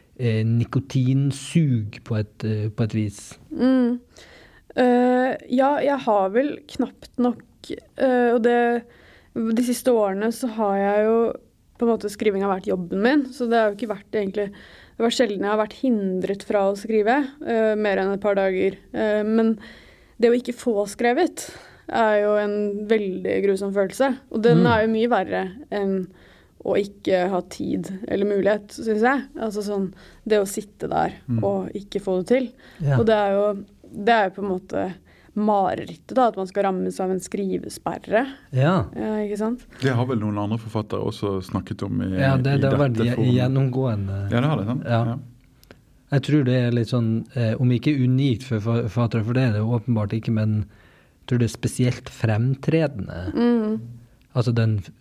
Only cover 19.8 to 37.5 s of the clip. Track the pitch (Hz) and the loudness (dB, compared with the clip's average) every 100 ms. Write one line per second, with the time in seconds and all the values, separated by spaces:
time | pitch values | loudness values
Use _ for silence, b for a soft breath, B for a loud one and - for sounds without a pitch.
19.8 | B B B B 233 247 247 247 247 202 | B B B B 2 2 -2 -4 -2 -2
20.8 | 202 - 240 254 359 - - B B B | -2 0 0 2 0 -2 -14 B B B
21.8 | B - 220 214 208 208 208 208 208 202 | B 0 2 4 4 2 0 -2 -2 -4
22.8 | 208 220 196 185 185 196 196 190 196 196 | 0 0 0 -4 -2 0 0 0 -2 0
23.8 | 196 - 269 262 - 226 208 - 240 226 | -2 0 0 0 -6 0 4 6 6 4
24.8 | 220 220 233 220 190 185 190 190 202 202 | 2 2 2 2 0 -4 -6 -10 -8 -4
25.8 | 196 190 180 b b b b _ - - | -2 -2 -4 b b b b _ -2 -2
26.8 | 202 - - 185 180 180 180 - 202 185 | -2 -6 0 0 2 -2 -4 -8 -4 -4
27.8 | 170 190 214 196 208 202 190 208 208 - | -6 -10 -6 -2 0 0 0 0 -4 -8
28.8 | 226 214 240 277 269 - 220 202 202 202 | -4 2 2 0 -4 -8 -6 -6 -4 -4
29.8 | 190 B B B - 208 196 214 214 - | -4 B B B 0 0 0 -6 -10 -10
30.8 | - - 170 - - 113 196 196 185 202 | -4 -2 -2 -4 -4 -2 0 -2 -4 -10
31.8 | 202 196 196 185 170 247 240 - B B | -10 -8 -2 -4 2 0 0 -8 B B
32.8 | 143 131 226 214 202 196 208 202 202 - | 0 2 4 4 2 2 0 -2 -10 -20
33.8 | - - 202 233 190 190 202 185 185 196 | -18 -4 2 4 2 -2 -4 -4 -4 -6
34.8 | 190 175 b b b 208 214 208 185 - | -6 -8 b b b -2 2 2 2 -2
35.8 | - 165 - 214 240 190 190 202 196 185 | -6 -14 -4 2 2 0 -4 -2 -2 0
36.8 | 185 185 185 185 180 196 196 | -4 -4 -4 -4 -4 -6 -4